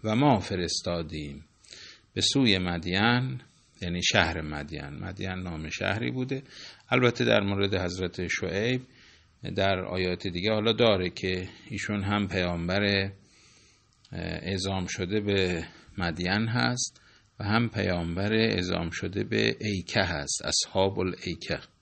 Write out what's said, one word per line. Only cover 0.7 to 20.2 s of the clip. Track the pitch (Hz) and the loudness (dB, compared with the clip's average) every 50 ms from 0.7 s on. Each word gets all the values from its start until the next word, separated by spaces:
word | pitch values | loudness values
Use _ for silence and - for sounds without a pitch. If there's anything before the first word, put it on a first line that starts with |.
| - - - 92 87 85 82 76 78 76 73 73 69 69 76 _ _ _ _ - - - - - - - _ _ _ | -4 -4 -2 -2 -2 -2 -4 -4 -6 -8 -8 -8 -10 -14 -16 _ _ _ _ -20 -20 -20 -20 -20 -20 -20 _ _ _
به | 104 | 0
سوی | - - - 139 135 117 98 | 0 2 4 4 6 6 6
مدین»، | 95 92 90 87 85 82 90 90 95 104 117 120 123 127 131 131 127 - - _ _ _ _ _ _ | 4 4 0 -2 -2 -2 0 2 4 4 4 4 4 2 -2 -6 -8 -12 -18 _ _ _ _ _ _
یعنی | 101 90 87 90 87 | -6 -4 -4 0 0
شهر | - - 110 87 80 80 82 | 4 6 6 4 4 2 -2
مدین. | 78 76 76 73 71 76 82 73 71 71 | -4 -4 -6 -8 -8 -8 -8 -10 -10 -10
مدین | 71 82 92 92 90 95 98 95 | -10 -10 -8 -8 -8 -6 -6 -6
نام | 92 92 90 90 85 78 78 76 | -4 -6 -6 -6 -6 -6 -6 -8
شهری | - - 98 95 98 110 120 123 | -6 -2 -2 0 0 0 -2 -4
بوده. | 120 127 127 131 135 131 - - - - - - - - _ _ | -4 -4 -4 -4 -6 -8 -8 -12 -18 -18 -18 -18 -18 -20 _ _
البته | 127 131 127 120 117 - 123 | 2 4 4 4 4 4 2
در | 117 113 107 | 4 6 4
مورد | 101 98 101 98 98 98 101 | 4 2 0 0 0 0 0
حضرت | 92 90 90 90 92 92 87 - - 90 | 0 -2 -2 -2 -2 -4 -4 -4 -4 -4
شعیب | 87 - - - 92 80 98 107 120 127 131 127 _ _ - - - - - _ _ _ _ - 92 90 | -4 -4 -4 -4 -2 -2 -2 0 0 -2 -2 -4 _ _ -20 -20 -20 -20 -20 _ _ _ _ -12 -6 -2
در | 98 98 98 98 92 | 2 2 2 2 0
آیات | - - 90 92 92 90 90 87 - | -2 -4 -2 -2 0 0 -2 -2 -4
دیگه | 101 85 87 92 107 | -6 -4 -2 0 0
حالا | 110 107 107 113 113 | 0 2 2 0 2
داره | 107 120 113 104 95 90 87 | 4 6 6 6 4 2 -2
که | - - - 92 92 90 92 92 - - - - | -4 -4 -4 -2 -2 -2 -4 -8 -12 -16 -14 -10
ایشون | - 98 - - 107 101 95 | -8 -8 -4 -4 -2 -2 0
هم | 95 104 104 101 | 0 0 0 0
پیامبر، | 95 98 98 90 87 87 85 85 85 90 101 104 | 0 0 0 0 0 -2 -2 -2 0 0 2 2
اه، | 101 101 98 98 101 98 - - _ _ _ - - _ _ _ _ _ _ _ _ _ _ _ - 92 90 | 4 2 2 0 0 -6 -12 -20 _ _ _ -20 -20 _ _ _ _ _ _ _ _ _ _ _ -12 -10 -8
اعزام | 85 85 82 82 - 90 98 92 92 98 95 95 90 | -6 -6 -6 -6 -4 -4 -4 -2 -2 -2 -2 -2 -4
شده | 87 - - 95 90 101 107 | -4 -4 -4 -4 -2 -2 0
به | 101 104 101 98 95 90 90 82 80 - - - - - - | 2 2 4 4 4 2 2 -2 -4 -6 -12 -20 -20 -14 -6
مدین | - 90 85 80 82 87 90 95 107 113 | -2 -2 -2 -2 -2 0 0 2 2 2
هست | 113 113 123 120 120 123 127 - - - - _ _ _ _ _ _ _ - | 0 2 2 2 2 0 -2 -4 -8 -8 -16 _ _ _ _ _ _ _ -6
و | 101 | -2
هم | 101 107 117 120 113 | 2 2 2 2 2
پیامبر | - 113 98 95 90 87 85 85 85 90 98 104 110 | 0 0 0 2 2 0 0 -2 -2 -2 0 2 4
اعزام | 110 113 113 104 92 92 90 90 87 85 85 | 4 4 4 2 0 0 0 -2 -2 -2 -2
شده | 85 - - 98 98 104 104 | -4 -4 -6 -4 -2 -4 -4
به | 104 110 107 110 110 113 - | 0 2 2 2 2 0 0
ایکه | - 107 104 92 90 - - 113 | -4 -4 -4 -4 -6 0 4 4
هست، | 95 87 87 73 | 4 4 2 -4